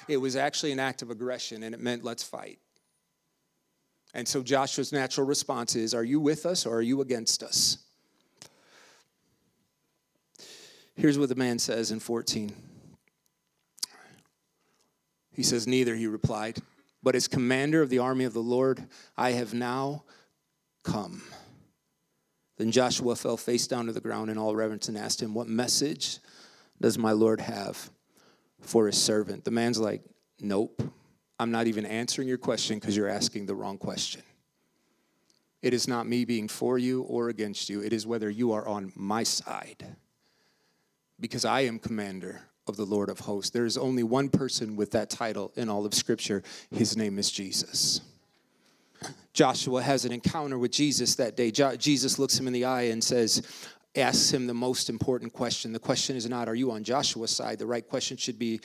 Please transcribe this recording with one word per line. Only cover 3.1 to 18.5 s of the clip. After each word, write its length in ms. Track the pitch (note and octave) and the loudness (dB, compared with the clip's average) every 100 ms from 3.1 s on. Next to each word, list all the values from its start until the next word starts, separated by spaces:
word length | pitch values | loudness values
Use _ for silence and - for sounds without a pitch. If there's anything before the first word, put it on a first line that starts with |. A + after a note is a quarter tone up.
| _ _ _ _ _ _ _ _ _ _ | _ _ _ _ _ _ _ _ _ _
And 140 | A#2+ A#2 | -6 -2
so 160 | C#3 | -2
Joshua's 480 | B2 C3+ C#3 - B2+ | 2 2 2 -2 -2
natural 380 | C#3+ C3 - C3+ | -2 -2 0 2
response 480 | C#3+ - B2+ A#2+ A#2+ | 0 -2 -2 -2 0
is, 180 | A2+ | 0
"Are 80 | A#2 | 0
you 160 | A#2 D3 | 2 4
with 260 | D3 D#3 | 4 2
us 220 | E3+ F3+ A2+ | 0 -2 0
or 120 | A#2 | 0
are 40 | |
you 180 | A#2 C#3 | 2 0
against 440 | C3+ A#2 A2+ - | 0 0 0 -2
us?" 340 | A2 - - - _ _ _ _ _ _ - _ _ - - - _ _ _ _ _ _ _ _ _ _ _ _ _ - - - - - - - | 0 2 2 0 _ _ _ _ _ _ -20 _ _ -20 -20 -20 _ _ _ _ _ _ _ _ _ _ _ _ _ -20 -20 -20 -20 -20 -18 2
Here's 200 | D3+ C#3+ | 4 6
what 120 | C3+ | 2
the 80 | B2+ | 2
man 240 | B2+ A#2 | 2 0
says 320 | - A2+ A2 | 0 0 -2
in 80 | A2 | -4
fourteen. 560 | - A#2 - A2+ G#2 G2+ - - - - _ _ _ _ _ _ _ - - - - - _ _ _ _ _ _ _ _ _ _ _ | -2 -2 -2 -4 -4 -8 -18 -20 -20 -20 _ _ _ _ _ _ _ -12 -12 -12 -20 -20 _ _ _ _ _ _ _ _ _ _ _
He 120 | - | -2
says, 220 | A2 B2 A2+ | 0 2 2
"Neither," 280 | B2+ A#2+ | 4 4
he 140 | A2+ A2+ | 2 -2
replied, 520 | A2 - G#2+ A2 - - _ _ _ | 0 0 0 -4 -8 -14 _ _ _
"but 100 | B2+ | 2
as 140 | B2+ - | 2 2
commander 520 | C#3 B2 C3 D3 D#3+ | 0 2 2 4 4
of 80 | C#3 | 4
the 120 | B2+ | 4
army 240 | B2+ C3 | 2 2
of 80 | B2+ | 0
the 100 | A2+ | 0
Lord, 460 | A#2 | 0